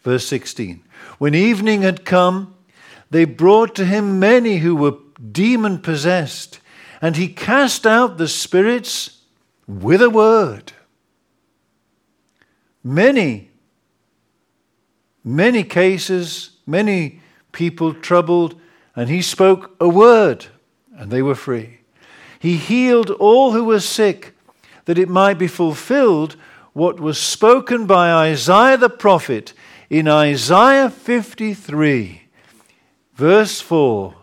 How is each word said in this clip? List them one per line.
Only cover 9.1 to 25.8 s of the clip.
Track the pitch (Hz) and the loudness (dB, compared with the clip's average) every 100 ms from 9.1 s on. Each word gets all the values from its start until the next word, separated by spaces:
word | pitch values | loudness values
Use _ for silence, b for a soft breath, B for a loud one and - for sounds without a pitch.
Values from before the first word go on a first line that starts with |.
| _ _ _ _ _ - | _ _ _ _ _ -18
with | 98 98 185 | -8 0 4
a | 240 | 4
word. | 220 220 226 170 104 - _ _ _ _ _ _ _ _ _ _ _ _ _ _ _ _ _ _ _ _ _ | 4 4 2 0 -6 -20 _ _ _ _ _ _ _ _ _ _ _ _ _ _ _ _ _ _ _ _ _
Many, | 123 147 233 277 165 107 - _ _ _ _ _ _ _ _ _ _ _ _ _ _ _ _ _ | -6 0 2 2 -2 -6 -14 _ _ _ _ _ _ _ _ _ _ _ _ _ _ _ _ _
many | - 139 214 247 | -8 -2 0 0
cases, | 170 175 185 185 - 185 170 - - _ - | -2 0 0 -2 -4 -6 -6 -14 -18 _ -6
many | 165 214 185 147 - b b b | -4 -2 -2 -6 -10 b b b
people | - 170 165 160 160 | -8 -8 -4 -6 -6
troubled, | - 175 170 175 165 - b b b - | 0 0 2 -2 -2 -8 b b b -10
and | 120 | -6
he | 170 | -4
spoke | 175 - 190 190 - _ | -6 2 2 2 -2 _
a | 175 | 0
word, | 175 233 226 190 120 - _ _ _ _ 208 | 6 6 6 2 -2 -12 _ _ _ _ -20
and | 101 | -6
they | 123 | -4
were | 135 | -2
free. | 135 - 120 110 120 _ b b b b b | -4 -6 -10 -10 _ _ b b b b b
He | 165 170 | -4 -4
healed | 139 240 254 240 196 | -2 0 2 2 0
all | - 202 240 269 | 0 4 4 4
who | 226 | 0
were | 226 214 | 0 -2
sick, | - - 208 170 - _ _ b b b - | -2 -2 -2 -2 -14 _ _ b b b -4
that | 170 | -2
it | 185 | 0
might | 185 196 180 | 2 0 0
be | 175 | -6
fulfilled | - 170 147 | -2 -4 -4